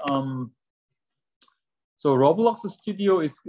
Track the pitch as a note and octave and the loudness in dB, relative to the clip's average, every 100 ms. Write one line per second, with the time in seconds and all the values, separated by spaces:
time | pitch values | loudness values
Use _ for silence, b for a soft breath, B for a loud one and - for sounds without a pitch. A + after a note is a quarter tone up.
0 | C#3+ C#3 C3+ C3 B2 - _ _ _ _ | -4 -4 -4 -8 -10 -14 _ _ _ _
1 | _ _ _ _ - _ _ _ _ _ | _ _ _ _ -20 _ _ _ _ _
2 | D3 C3 C3+ F3 A3+ A3 G3+ - - F#3+ | 0 4 4 4 2 0 -6 -10 -10 -4
3 | G3+ F#3 D3+ - | 0 0 0 -6